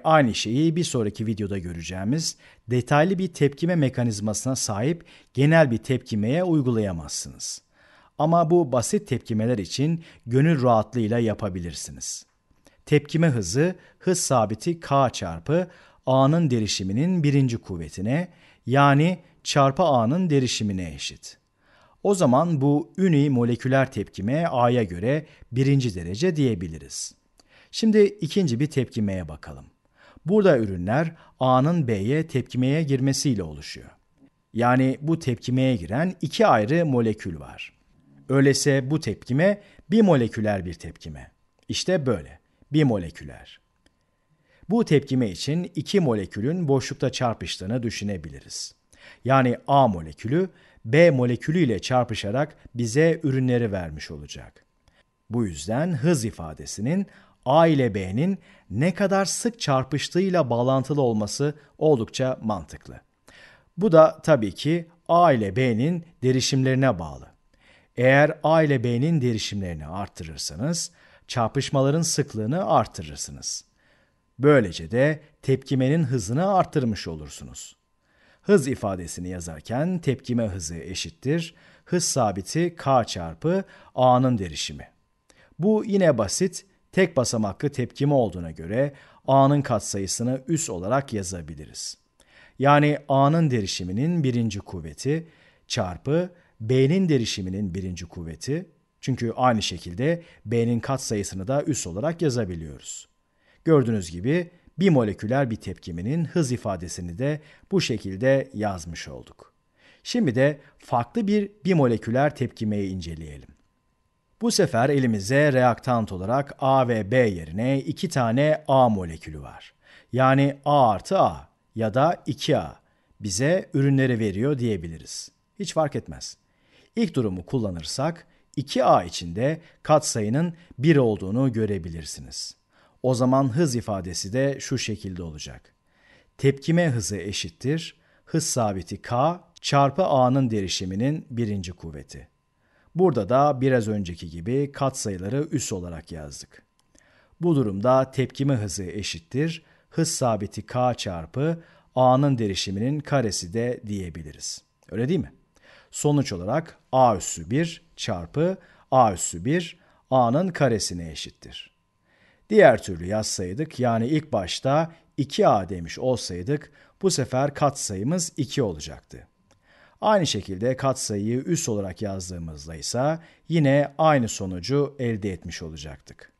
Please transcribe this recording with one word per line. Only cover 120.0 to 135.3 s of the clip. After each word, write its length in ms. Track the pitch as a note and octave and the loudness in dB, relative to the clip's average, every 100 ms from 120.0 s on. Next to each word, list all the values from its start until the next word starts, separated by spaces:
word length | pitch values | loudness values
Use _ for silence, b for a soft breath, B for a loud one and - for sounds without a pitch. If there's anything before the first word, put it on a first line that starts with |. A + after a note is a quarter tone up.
| b | b
Yani 440 | A#2 C3 C3+ C#3 C#3 D3 | 2 4 4 2 0 2
A 240 | D3 B2 | 4 4
artı 280 | F#2+ - F#3+ | 2 0 2
A 300 | B2+ C#2+ - _ _ A2 | 2 0 -12 _ _ -4
ya 180 | A2 | -2
da 300 | G2 D3+ F3+ - | 2 2 0 -6
iki 320 | A#2+ - B2+ | -6 -2 -2
A 220 | D2+ A1 _ _ _ - | -2 -10 _ _ _ -12
bize 500 | G#2 F#2 C#3 F3+ - | -6 -2 0 0 0
ürünleri 460 | C#3 C#3 C3+ C3 A#2 | 0 2 4 2 2
veriyor 400 | A2 F#2+ C3 C#3+ | 0 0 -2 0
diyebiliriz. 720 | A#2+ G2 E2 D#2+ - - - _ _ - | -2 -2 -6 -14 -14 -16 -16 _ _ -12
Hiç 140 | G3+ | -6
fark 220 | - D3+ B2+ | -2 -2 -4
etmez. 420 | - C#2+ - - b b b b b - | -10 -12 -16 -18 b b b b b -2
İlk 200 | G#3+ C#3+ | -2 0
durumu 300 | A2 F#2 E2+ | -2 -4 -6
kullanırsak 800 | C3+ G#2 F2 D#2 - D3 E3 - _ _ - | -4 -4 -6 -8 -4 -4 -6 -14 _ _ -10
iki 280 | - B3 | -4 2
A 200 | A#3+ C#3 | 4 4
içinde 580 | F2 - E2+ E2+ C3 D#3+ B B | 2 -6 -8 -2 -2 -2 B B
katsayının 680 | - D3+ D3+ A#2+ G#2+ C3 F3 E3 B - | 2 2 2 -2 0 0 -2 -6 B 0
bir 180 | C#3+ C#3+ | 4 6
olduğunu 540 | A#2+ G2+ F#2 A2+ C3+ | 4 2 -2 0 0
görebilirsiniz. 1040 | A2 G#2+ G2 E2+ E2 D2 - B1+ - - - b b b b | 0 -2 -2 -6 -10 -12 -14 -14 -14 -14 -16 b b b b
O 100 | B2+ | -2
zaman 420 | B2 B2+ C3+ C3+ A#2+ | 2 2 4 2 2
hız 200 | E3+ A#2+ | 0 -2
ifadesi 580 | G#2+ G2 F2+ E2+ G2 | -4 -6 -6 -8 -6
de 260 | A#2+ C#3 C3+ | -2 -2 -4
şu 180 | - B2+ | -6 -6
şekilde 460 | - G#2 G2 F2 | -4 -8 -10 -10
olacak. 500 | E2+ | -10